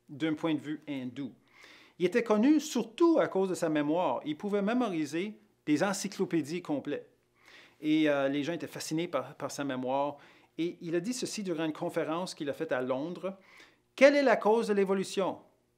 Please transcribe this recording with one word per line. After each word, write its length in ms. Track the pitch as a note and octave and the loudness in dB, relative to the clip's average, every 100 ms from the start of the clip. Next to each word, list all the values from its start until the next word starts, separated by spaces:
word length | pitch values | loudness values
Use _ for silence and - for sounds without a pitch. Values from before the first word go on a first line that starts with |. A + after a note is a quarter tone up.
| - | -16
d'un 260 | C#3 D#3+ | -4 -2
point 220 | D#3 E3 D3 | 0 -2 -2
de 60 | |
vue 200 | C3+ D3+ - | -4 -10 -8
hindou. 460 | C#3 B2+ A#2+ C3 - _ - - - - - | -8 -8 -8 -12 -12 _ -20 -20 -20 -18 -4
Il 60 | F3+ | 0
était 180 | A#3 | 0
connu 360 | A#3 G#3+ C4 D#4 | 2 4 6 4
surtout 580 | - B3 - - E4+ D#4+ | 2 -2 -2 2 4 6
à 80 | D#3+ | 4
cause 220 | F#3+ F#3+ | 2 0
de 60 | E3+ | 0
sa 140 | E3 | 0
mémoire. 520 | D3+ D3 E3+ E3 A#2 | 0 2 2 0 -2
Il 140 | C#3 D3+ | -4 -6
pouvait 240 | G#3 G3+ | -2 0
mémoriser 720 | G3+ B3 A3+ D#3+ C#3+ D#3+ G#3 G#3 _ _ - | 0 0 0 -2 -4 -4 -6 -10 _ _ 0
des 180 | D3 | 2
encyclopédies 760 | G3 F#3+ G3 - F#3+ E3 C#3 F3 | 2 0 -4 -4 0 0 -2 -6
complètes. 480 | F3 C#3+ C#3+ C#3 - _ _ _ - - - - | -4 -4 -4 -8 -10 _ _ _ -20 -20 -20 -6
Et, 260 | D3+ D#3 D3+ | 0 4 4
euh, 220 | C#3 C#3 | 2 2
les 140 | D3 | 0
gens 100 | C#3 | -2
étaient 140 | E3+ C3 | -6 -8
fascinés 400 | D3+ - D#3+ E3+ | -10 -4 -4 -2
par, 260 | C#3 B2+ - | -4 -6 -10
par 160 | C3+ | -10
sa 120 | - | -6
mémoire. 540 | C#3 B2+ B2+ C#3 C#3+ C#3+ - - _ - | -6 -4 -4 -2 -4 -6 -20 -20 _ -6
Et 180 | E3+ - | -6 -6
il 140 | F3 E3+ | -4 -2
a 40 | |
dit 140 | F#3+ | -2
ceci 280 | B3 F#3 - | -6 -6 -6
durant 240 | F#3+ D#3 D#3+ | -4 -2 -2
une 80 | |
conférence 640 | D3+ F3 D#3+ D3 E3+ F#3 - | -4 -4 -2 -2 -4 -6 -6
qu'il 140 | C#3+ | -6
a 40 | |
faite 180 | C3+ D#3+ | -6 -2
à 100 | C3 | -2
Londres. « 540 | B2+ C3 D#3+ F3 F#3 F#3+ - - - _ _ - | -2 -2 -4 -6 -8 -10 -20 -20 -20 _ _ 6
Quelle 180 | C#4 C#4+ | 8 8
est 60 | |
la 140 | C4 G#3 | 4 4
cause 320 | G3+ A3+ G3 | 4 4 4
de 80 | G3+ | 2
l'évolution ? 640 | F#3+ G3 F3+ G3 F3 - _ _ _ | 2 0 -2 -2 -2 -4 _ _ _